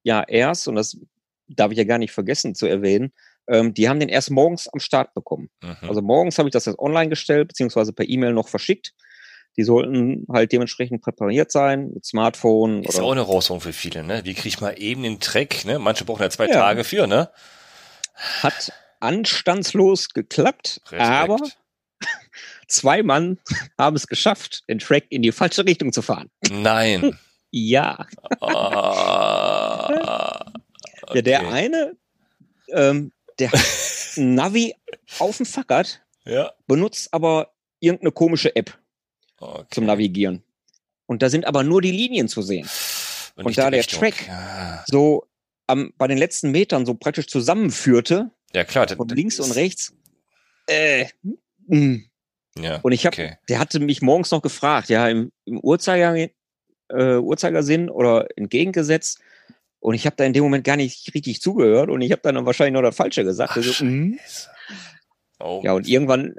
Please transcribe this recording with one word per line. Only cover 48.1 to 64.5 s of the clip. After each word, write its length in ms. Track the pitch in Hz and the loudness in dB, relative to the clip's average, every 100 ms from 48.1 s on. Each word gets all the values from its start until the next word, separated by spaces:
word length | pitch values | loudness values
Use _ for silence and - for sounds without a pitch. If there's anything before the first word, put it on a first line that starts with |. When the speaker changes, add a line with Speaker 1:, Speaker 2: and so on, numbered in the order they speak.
| 175 233 _ _ | 0 -2 _ _
Speaker 2:
Ja, 100 | 90 | -4
klar, 220 | 87 135 110 | 0 0 0
das, 100 | 87 | 0
Speaker 1:
von 100 | 117 | -4
Speaker 2:
das 80 | 127 | -2
Speaker 1:
links 220 | 208 - | -2 -4
und 100 | 131 | -2
Speaker 2:
ist 60 | 120 | 0
Speaker 1:
rechts, 380 | 180 - - _ _ _ _ _ _ _ - | -2 -2 -14 _ _ _ _ _ _ _ -4
äh, 380 | 151 156 135 - - 190 311 _ _ - | 0 2 2 -2 -8 -12 -12 _ _ 2
mm. 280 | 151 139 120 - _ _ _ _ 80 | 4 4 0 -6 _ _ _ _ -10
Speaker 2:
Ja, 220 | 80 78 | -8 -2
Speaker 1:
Und 100 | 127 | 2
ich 120 | 123 | 2
hab, 80 | 175 | 0
Speaker 2:
okay. 240 | - 78 - - | -2 -10 -10 -4
Speaker 1:
der 80 | 120 | -2
hatte 200 | 147 156 | -2 -2
mich 200 | 147 139 | 0 0
morgens 300 | 131 170 175 | 4 4 2
noch 100 | 156 | -2
gefragt, 460 | 139 - 143 139 - | -2 -2 0 0 2
ja, 180 | 113 120 | 2 2
im, 220 | 113 120 _ | 0 -4 _
im 160 | - 120 | -10 -4
Uhrzeiger-, 680 | - 170 - 180 170 165 165 _ _ _ _ _ - | 2 2 2 2 4 2 -4 _ _ _ _ _ -8
äh, 280 | 127 131 123 | 0 2 2
Uhrzeigersinn 720 | 120 156 170 160 143 160 175 | 0 0 0 0 2 2 0
oder 380 | - 123 113 - - | 2 4 4 2 -6
entgegengesetzt. 800 | 101 151 180 180 147 160 - - _ _ _ - _ _ | -2 0 0 0 0 0 -2 -10 _ _ _ -20 _ _
Und 120 | 113 | -2
ich 120 | 113 147 | 0 -2
hab 100 | - | 0
da 80 | |
in 80 | 135 | 2
dem 100 | 131 | 4
Moment 220 | 143 139 | 4 2
gar 120 | 139 143 | 0 0
nicht 360 | 131 - - | 0 -6 -10
richtig 280 | 151 139 110 | -8 -6 -4
zugehört 480 | 185 208 113 110 143 | -2 2 4 4 2
und 100 | 131 | 0
ich 100 | 123 | 0
hab 100 | - | 0
dann 240 | 156 131 123 | 0 0 0
wahrscheinlich 260 | 123 143 | 2 2
noch 80 | 131 | 4
das 160 | 123 - | 0 0
Falsche 280 | 196 - | -2 0
gesagt. 260 | 95 92 131 | -2 -2 -2
Speaker 2:
Ach, 40 | 120 | -2
Speaker 1:
Also, 260 | 123 123 | -2 0
mm. 340 | 131 135 175 262 | 0 0 -2 -4
Speaker 2:
Scheiße. 320 | - - - | -10 -18 -18